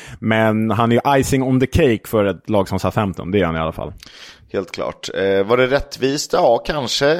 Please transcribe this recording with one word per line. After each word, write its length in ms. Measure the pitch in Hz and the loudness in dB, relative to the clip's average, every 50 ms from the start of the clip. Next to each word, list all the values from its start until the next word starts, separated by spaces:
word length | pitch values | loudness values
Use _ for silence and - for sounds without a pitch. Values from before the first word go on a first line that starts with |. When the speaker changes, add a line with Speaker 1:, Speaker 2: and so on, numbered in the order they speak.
| - - - - | -20 -20 -14 -6
Speaker 1:
Men 520 | - 110 110 110 110 110 107 107 110 110 | -2 0 2 2 4 2 2 2 0 0
han 200 | 107 104 117 117 | 0 0 2 2
är 40 | 117 | 2
ju 240 | 120 - 143 143 139 | 2 2 2 2 2
icing 240 | 131 - - 131 131 | 2 2 0 0 0
on 160 | 127 131 131 | 0 2 0
the 80 | 131 127 | 0 0
cake 400 | - - 170 135 113 101 - - | 2 2 2 4 2 0 -2 -2
för 180 | - 110 104 | 0 0 2
ett 240 | 98 92 80 - - | 0 0 -4 -4 -2
lag 180 | 107 104 95 - | 0 0 0 0
som 120 | 101 92 | -2 -2
Southampton. 520 | - 92 - - 107 98 87 - - 82 | -2 -2 -2 0 -2 -2 -4 -6 -6 -2
Det 80 | 92 104 | 0 0
är 40 | 90 | 0
han 100 | 82 82 | 0 0
i 40 | 80 | -2
alla 120 | 80 80 | -4 -4
fall. 220 | 82 - - - - - - - - - - - - - - _ - | -6 -6 -10 -12 -12 -16 -20 -20 -20 -20 -20 -20 -20 -20 -18 _ -6
Speaker 2:
Helt 180 | 104 95 - | -6 -6 -6
klart. 380 | - - - - 85 - - - - | -8 -8 -8 -8 -8 -10 -12 -8 -6
Eh, 300 | - 95 98 98 98 98 | -2 0 0 2 2 2
var 120 | 101 117 123 | 2 2 2
det 100 | 127 127 | 4 2
rättvist? 640 | 135 139 - - - - 123 131 135 147 - - - | 2 0 -2 -4 -6 -2 -2 -2 0 -2 -4 -2 0
Ja, 240 | 170 175 139 117 117 | 2 4 4 4 2
kanske. 540 | - - 175 151 131 110 - - 143 143 156 - | 0 -4 -4 -4 -4 -4 -2 0 2 2 2 0